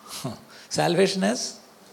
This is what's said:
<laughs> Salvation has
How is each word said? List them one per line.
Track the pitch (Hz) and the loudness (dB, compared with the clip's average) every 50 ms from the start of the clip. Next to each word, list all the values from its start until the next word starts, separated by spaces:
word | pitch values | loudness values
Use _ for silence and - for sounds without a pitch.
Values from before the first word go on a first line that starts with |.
| - - - - - | -18 -16 -14 -10 -10
<laughs> | 123 101 - - - - - - - | -10 -10 -10 -16 -20 -20 -20 -14 -6
Salvation | - 151 151 165 175 170 196 - 190 190 | -2 0 2 2 4 4 4 4 4 2
has | 190 208 247 254 - - - - - - - - - - | 0 0 0 0 -4 -8 -10 -12 -20 -20 -20 -20 -20 -20